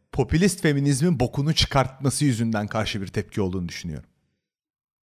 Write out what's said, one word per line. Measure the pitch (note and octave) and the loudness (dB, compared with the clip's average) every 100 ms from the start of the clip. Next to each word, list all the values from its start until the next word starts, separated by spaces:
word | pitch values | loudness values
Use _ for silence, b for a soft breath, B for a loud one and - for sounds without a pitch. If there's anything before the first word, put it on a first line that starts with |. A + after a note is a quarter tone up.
| _ | _
popülist | - B2+ D#3+ G3+ - | -2 2 4 2 2
feminizmin | D#3+ C#3+ C#3+ B2+ F3 B2+ | 0 2 2 2 2 2
bokunu | B2 C#3 D3 | 0 0 0
çıkartması | - - C#3 C3 - C3+ - | 0 2 2 0 -2 -4 0
yüzünden | D3 A2+ A#2 A2 G#2 | 0 0 0 -2 -2
karşı | A2+ G2 G2+ | -2 -4 -4
bir | F#2 | -6
tepki | A2 F#2+ A2+ | -6 -6 -2
olduğunu | F#2 F#2 E2+ | -2 -2 -6
düşünüyorum. | - E2+ D2 - _ _ _ _ _ _ _ _ _ | -8 -10 -10 -14 _ _ _ _ _ _ _ _ _